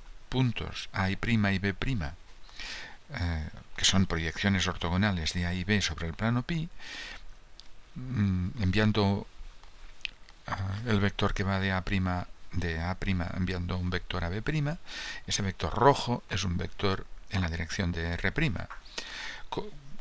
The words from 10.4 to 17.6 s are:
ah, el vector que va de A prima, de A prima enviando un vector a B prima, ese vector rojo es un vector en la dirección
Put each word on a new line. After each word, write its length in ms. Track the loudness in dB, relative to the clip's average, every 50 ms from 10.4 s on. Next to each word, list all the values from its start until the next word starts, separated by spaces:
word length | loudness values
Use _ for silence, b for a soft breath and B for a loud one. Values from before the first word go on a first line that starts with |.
| -8
ah, 320 | -8 -6 -4 -4 -4 -4 -4 0
el 140 | 2 4 4
vector 340 | 4 4 2 2 2 2 2
que 100 | 2 2
va 160 | 2 2 2
de 120 | 2 2 2
A 100 | 2 2
prima, 440 | 2 2 2 4 2 2 0 -2 -6 -10 -12 -8 -2 -2
de 280 | 0 0 0 0 0
A 140 | 0 -2 -2
prima 340 | 0 0 0 2 2 2 0 0
enviando 400 | 0 0 0 0 -2 -2 -2 0
un 140 | 0 0 0
vector 340 | 0 -2 -2 -2 -2 -2 0
a 60 | 0
B 100 | -2 -2
prima, 380 | 0 0 0 2 2 0 -2 -4 B B B B B B B B B
ese 160 | -4 -2 0 0
vector 320 | 0 -2 -2 -2 0 2
rojo 480 | 6 8 8 8 6 4 -2 -2 -2 -2 -2
es 140 | -2 0 0
un 120 | 0 0
vector 500 | 0 -2 -2 -2 2 2 2 2 2 -2 -6 -10 -10 -8 -4
en 120 | 0 0 0
la 60 | 0
dirección 440 | 0 -2